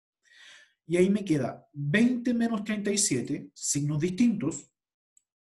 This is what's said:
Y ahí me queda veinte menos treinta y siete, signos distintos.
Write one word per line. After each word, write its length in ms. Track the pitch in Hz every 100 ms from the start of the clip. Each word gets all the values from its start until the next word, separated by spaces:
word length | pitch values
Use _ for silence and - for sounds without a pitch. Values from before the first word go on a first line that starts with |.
| _ _ _ - - - _ _ -
Y 120 | 175
ahí 120 | 190
me 140 | 202
queda 460 | 175 151 117 - _
veinte 600 | 143 143 208 247 247 254
menos 300 | 233 233 220 -
treinta 260 | 214 202
y 60 | 208
siete, 540 | - 120 - 147 -
signos 460 | - - 143 147 151
distintos. 720 | 180 185 240 175 147 - - _ _ _ _ _ _ _